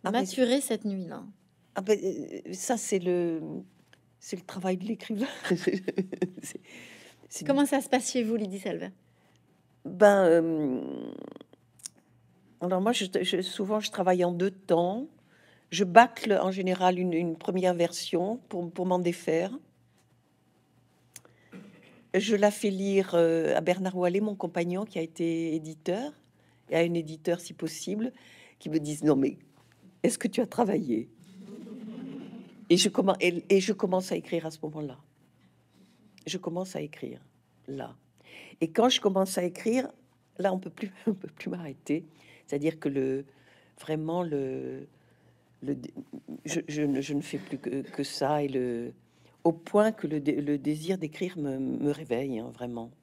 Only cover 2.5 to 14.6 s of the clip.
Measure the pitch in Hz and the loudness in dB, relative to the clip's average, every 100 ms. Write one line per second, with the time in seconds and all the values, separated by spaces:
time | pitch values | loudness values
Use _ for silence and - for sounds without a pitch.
2.5 | 190 - 233 - 196 180 180 175 160 156 | -10 -4 -2 0 0 2 0 0 -2 -6
3.5 | 156 - _ _ - _ _ - 185 - | -10 -12 _ _ -20 _ _ -10 -10 -10
4.5 | 196 185 185 208 226 - 208 269 - - | -4 -2 -2 -4 -6 -6 -4 -4 -4 -2
5.5 | 180 - 190 - - 190 - 185 - - | 0 0 -2 -4 -4 -6 -4 -6 -6 -14
6.5 | - - - - - - - - - 220 | -16 -18 -20 -20 -20 -20 -20 -16 -8 0
7.5 | 277 285 277 269 254 - 254 220 226 202 | 2 4 2 2 0 2 -2 0 -2 -2
8.5 | 190 202 165 180 - _ _ _ _ _ | -6 -6 -6 -8 -14 _ _ _ _ _
9.5 | _ _ _ - 185 208 202 180 170 165 | _ _ _ -12 8 8 10 8 6 4
10.5 | 160 147 127 67 64 58 50 50 - - | 0 0 -2 -4 -8 -10 -12 -16 -18 -20
11.5 | - _ _ - _ _ _ _ _ _ | -20 _ _ -20 _ _ _ _ _ _
12.5 | _ 180 185 202 240 190 - 185 180 190 | _ 0 2 2 0 0 -2 0 -2 -2
13.5 | - 196 214 208 - 185 185 175 175 190 | -4 -2 -2 -2 0 2 4 2 2 -2
14.5 | 190 | -2